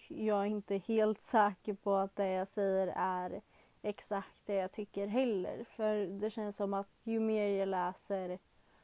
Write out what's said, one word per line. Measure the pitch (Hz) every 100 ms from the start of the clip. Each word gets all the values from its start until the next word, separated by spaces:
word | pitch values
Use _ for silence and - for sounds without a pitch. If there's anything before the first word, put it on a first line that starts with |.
| -
jag | 214 214 202
är | 202
inte | 208 - 196
helt | 202 220 214 208
säker | - 226 208 190 -
på | 202 202
att | 196 196 -
det | 190
jag | 185 190
säger | - 196 190 185 -
är | 185 185 180 190 - - - _
exakt | 214 208 - 196 - - -
det |
jag | 196 185
tycker | - 202 202 202
heller. | 233 254 196 180 -
För | 233 - 214 214 180
det | 196 214
känns | 226 208 202
som | 202
att | 196 202 _
ju | 226 226
mer | 220 214 208
jag | 196 196
läser | 185 180 185 - 196 180 185 _ _ _ _